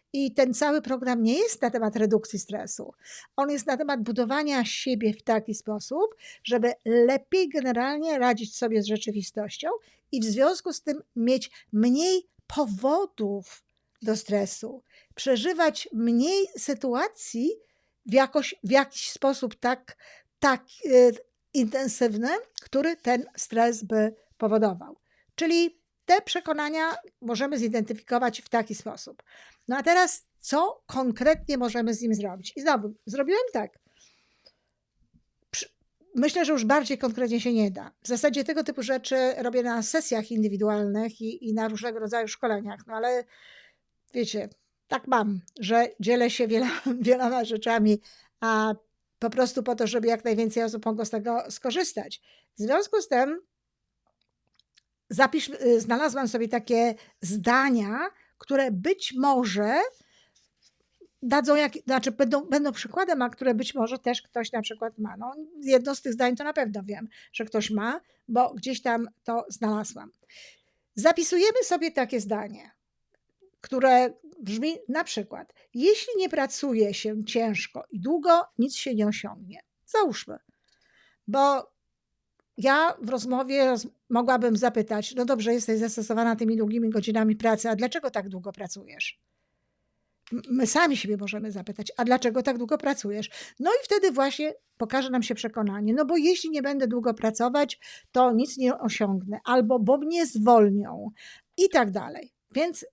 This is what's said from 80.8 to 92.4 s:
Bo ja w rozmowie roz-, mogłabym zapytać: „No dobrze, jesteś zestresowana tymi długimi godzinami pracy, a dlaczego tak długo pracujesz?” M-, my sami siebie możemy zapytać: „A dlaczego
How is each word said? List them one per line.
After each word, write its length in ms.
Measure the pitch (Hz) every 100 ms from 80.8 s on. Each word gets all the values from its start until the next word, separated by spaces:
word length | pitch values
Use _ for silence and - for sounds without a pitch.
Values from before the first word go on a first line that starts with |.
| _ _ _ _ -
Bo 460 | 262 277 269 - _ _ _ _ _ _ _ _ -
ja 380 | 262 285 330 -
w 60 | 226
rozmowie 580 | 247 233 254 262 277 262
roz-, 200 | 240 233 _ -
mogłabym 480 | 233 247 254 240 214
zapytać: 580 | 240 233 214 214 214
„No 100 | 254
dobrze, 280 | 247 247 220
jesteś 260 | 233 233 220
zestresowana 580 | 226 226 214 226 233 220
tymi 200 | 226 226
długimi 340 | 214 233 220
godzinami 460 | 220 202 220 220 214
pracy, 320 | 226 220 233
a 80 | 214
dlaczego 340 | 247 330 269
tak 180 | 214 196
długo 240 | 185 190
pracujesz?” 680 | 190 185 196 - - - - _ _ _ _ _ _ _ _ _ _ -
M-, 100 | 233 -
my 160 | 247 226
sami 300 | 302 339 262
siebie 200 | 202 208
możemy 360 | 202 214 214
zapytać: 400 | 196 196 208 - -
„A 80 |
dlaczego 380 | 233 247 247 240